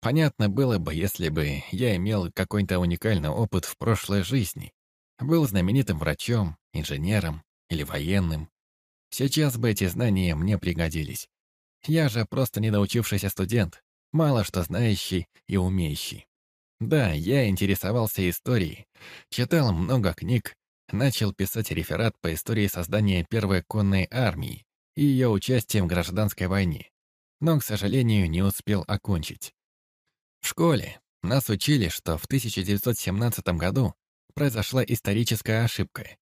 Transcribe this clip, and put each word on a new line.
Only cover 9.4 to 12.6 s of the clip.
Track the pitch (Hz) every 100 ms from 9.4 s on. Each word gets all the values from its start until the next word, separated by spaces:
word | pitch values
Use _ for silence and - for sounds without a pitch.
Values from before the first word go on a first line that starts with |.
| 151 120
бы | 117
эти | 104 95
знания | 82 120 98 90 78
мне | 90 101
пригодились. | - 80 82 78 73 67 - _ _ _ _ _ -
Я | 160 151
же | 113 110
просто | 120 127 -